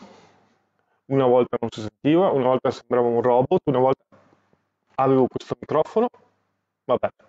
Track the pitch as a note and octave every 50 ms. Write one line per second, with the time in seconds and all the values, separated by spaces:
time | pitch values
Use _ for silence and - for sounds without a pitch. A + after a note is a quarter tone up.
0 | - - - - _ _ _ _ _ _ _ _ _ _ _ _ _ _ _ _
1 | _ - C3+ C3+ C3+ B2 B2 B2+ B2 - - - A#2 A2+ - A#2 G#2+ G#2+ - _
2 | - C#3 D#3 E3+ G3 F#3 D3 C#3 A#2+ B2+ C3 B2 - C3 A2+ - - - B2 B2
3 | A#2+ A#2+ A#2 A#2 A2+ B2 A#2+ B2 C3 - F#3 F#3 - D3+ C3 B2+ B2+ C3 - -
4 | _ _ _ _ _ _ _ _ _ _ _ _ _ _ _ _ _ _ _ -
5 | C3+ C3+ C3+ C3 B2+ - - - - - C3+ - - - C3 D3+ D#3 - - A3
6 | A#3+ B3 _ _ _ _ _ _ _ _ _ _ _ _ _ _ _ - B2 -
7 | - G#2 - _ _